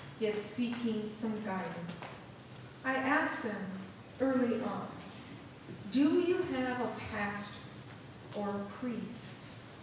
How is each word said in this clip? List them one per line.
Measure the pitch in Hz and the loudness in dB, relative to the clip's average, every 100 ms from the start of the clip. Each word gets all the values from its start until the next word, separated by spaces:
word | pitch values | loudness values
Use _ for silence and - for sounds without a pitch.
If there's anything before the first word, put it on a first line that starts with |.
| - - | -10 0
yet | 214 214 | 2 2
seeking | - - 240 240 233 214 214 | 0 2 2 2 2 2 0
some | - 226 208 190 | -2 -2 0 0
guidance, | 190 170 170 170 170 - - - - - - - - | 0 -2 -4 -6 -6 -6 -8 -10 -14 -14 -14 -14 -6
I | 262 | 0
asked | 262 262 302 - - | 2 4 4 4 2
them | 220 196 185 190 - - - - | 0 0 -2 -4 -8 -12 -8 2
early | 269 254 233 220 | 4 6 6 4
on, | 208 190 - - - - - - - - - - 202 | 2 -2 -4 -8 -10 -12 -12 -12 -12 -14 -12 -10 2
"Do | 254 302 349 | 6 8 8
you | 349 359 277 | 6 6 4
have | 262 254 247 | 2 2 2
a | 220 - - | 0 -2 -4
pastor | 214 202 202 - - - - - - - - - 208 | 0 0 0 -4 -8 -10 -12 -12 -12 -14 -14 -8 -2
or | 202 | 0
a | 202 202 - | 0 -2 -4
priest | 254 214 185 - - - - - - - | -4 -2 -4 -6 -8 -8 -10 -12 -14 -14